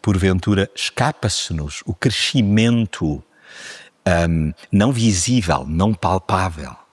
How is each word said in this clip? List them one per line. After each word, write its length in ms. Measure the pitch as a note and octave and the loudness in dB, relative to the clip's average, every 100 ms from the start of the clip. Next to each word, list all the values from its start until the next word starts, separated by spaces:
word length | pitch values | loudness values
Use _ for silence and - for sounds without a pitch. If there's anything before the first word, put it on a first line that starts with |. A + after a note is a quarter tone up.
porventura 680 | - F#2+ F#2+ F#2 F#2+ G2 G2 | 0 2 2 2 2 0 0
escapa-se-nos 1080 | - - - B2+ D#3 G#2+ - - E2 D2 - | -4 -8 -2 -2 0 -4 -4 -6 -6 -6 -10
o 80 | - | -10
crescimento, 1300 | F2 B2+ G#2 - C#3+ G2+ G#2 A#2 A#2 A2+ - D#2+ C#2+ - _ - - - - - _ - | -2 -2 0 -2 0 2 4 4 2 -2 -4 -4 -4 -10 _ -20 -20 -18 -20 -20 _ 0
ahm, 460 | E2+ E2+ E2 D#2 D#2+ - | 2 2 2 -2 -4 -2
não 200 | G2+ A2 | 2 2
visível, 760 | B2 A2+ F#2+ E2+ B2 F2+ D2 C2 | 4 2 2 2 0 2 -2 -2
não 260 | D#2+ G2 | 0 0
palpável 840 | A2 E2+ F#2 - G2 F#2 D#2+ C2+ - _ | 0 0 -2 -2 -2 -2 -6 -14 -16 _